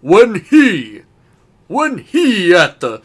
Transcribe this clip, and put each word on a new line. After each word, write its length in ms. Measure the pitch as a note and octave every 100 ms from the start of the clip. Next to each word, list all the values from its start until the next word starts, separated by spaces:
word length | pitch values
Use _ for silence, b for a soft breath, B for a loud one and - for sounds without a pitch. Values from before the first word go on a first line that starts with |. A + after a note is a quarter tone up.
When 360 | B2+ F#3+ A#3+ G3+
he, 640 | - D4+ C4+ F3 A2+ G#2+ _ _ _ _ _ _ _
when 300 | A3 D4+ B3
he 560 | - D#4 E4 A3 F3
at 260 | F3 D3+ -
the 220 | B2+ A2